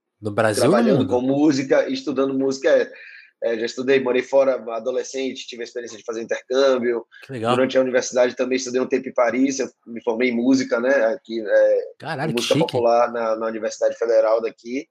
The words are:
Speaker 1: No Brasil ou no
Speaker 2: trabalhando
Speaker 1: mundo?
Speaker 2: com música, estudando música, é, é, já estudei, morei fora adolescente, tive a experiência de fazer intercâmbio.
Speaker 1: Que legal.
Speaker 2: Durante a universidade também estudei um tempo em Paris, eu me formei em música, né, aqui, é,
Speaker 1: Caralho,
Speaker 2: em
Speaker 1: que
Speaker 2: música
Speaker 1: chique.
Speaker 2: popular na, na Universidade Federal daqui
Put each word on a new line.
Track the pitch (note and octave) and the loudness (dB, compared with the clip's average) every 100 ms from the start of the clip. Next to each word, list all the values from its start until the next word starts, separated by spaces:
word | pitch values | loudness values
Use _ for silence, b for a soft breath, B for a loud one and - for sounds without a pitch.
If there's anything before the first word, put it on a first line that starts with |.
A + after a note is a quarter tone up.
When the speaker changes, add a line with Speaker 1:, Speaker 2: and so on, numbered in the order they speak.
| _ _ | _ _
Speaker 1:
No | G#2+ | -6
Brasil | G#2 A2 G#2+ | 0 0 2
ou | B2 | 4
no | A3 | 4
Speaker 2:
trabalhando | A3+ E3+ | 4 2
Speaker 1:
mundo? | - | 2
Speaker 2:
com | B2 | 0
música, | B2+ C#3 D3+ C3+ C3+ D3 C3+ | 0 2 2 2 2 0 0
estudando | C3 - C3 C3+ | -4 -4 -2 -2
música, | C3+ C3+ C3 E3 | 0 -2 0 2
é, | C3 A#2 B B B B _ | 2 2 B B B B _
é, | A#2 A#2 | -4 -4
já | A#2 | -6
estudei, | - B2+ C3+ | -6 0 2
morei | B2 B2 | 2 -2
fora | B2+ C3+ C3+ B2 A2+ A2+ | 2 2 2 0 -6 -6
adolescente, | B2+ B2+ A#2+ C3 C3 A2+ - | -4 -6 -6 -8 -8 -8 -14
tive | A#2 | -14
a | |
experiência | A#2 B2 A#2 A2 | -12 -12 -12 -14
de | |
fazer | - A2+ | -10 -10
intercâmbio. | A2+ A2 - C3 C#3 B2+ A#2+ A#2 - B | -6 -8 -2 2 2 2 0 -2 -6 B
Speaker 1:
Que | - | -14
legal. | B2+ A2+ | -4 0
Speaker 2:
Durante | B2 C3 C3 | 2 2 2
a | |
universidade | C3 B2 A#2+ B2 B2 A#2+ | 2 0 -2 0 0 0
também | B2 C3 | -2 -2
estudei | B2+ B2+ | -2 -4
um | B2+ | -2
tempo | C3 C3 | -2 -2
em | |
Paris, | A#2+ A#2+ A#2+ C3+ C3 | 0 0 2 0 0
eu | A#2+ - - | -6 -8 -16
me | A#2 | -8
formei | A#2+ A2+ B2+ | -4 0 0
em | |
música, | A#2 B2 C3 C3 A#2 | 0 2 2 2 0
né, | B2 C#3 A2+ | 2 2 2
aqui, | A2 - A2+ | -2 -6 -8
é, | G#2 G#2+ G#2+ G#2 - - | 0 4 4 2 -2 -12
Speaker 1:
Caralho, | C3+ D3+ D#3 | -8 -4 -2
Speaker 2:
em | |
Speaker 1:
que | A#2 | -2
Speaker 2:
música | A#2 | 0
Speaker 1:
chique. | - - | 0 2
Speaker 2:
popular | B2+ A#2 A#2 A#2+ | 2 2 4 2
na, | A#2 A2+ A2 | 0 -2 -2
na | A2+ | -4
Universidade | A2 A2 - A2 A2 | -4 -6 -2 -2 0
Federal | A#2 A2 G#2+ A2+ | 2 4 4 2
daqui | A2+ - A#2 C3 D#3+ | -2 -8 -10 -8 -10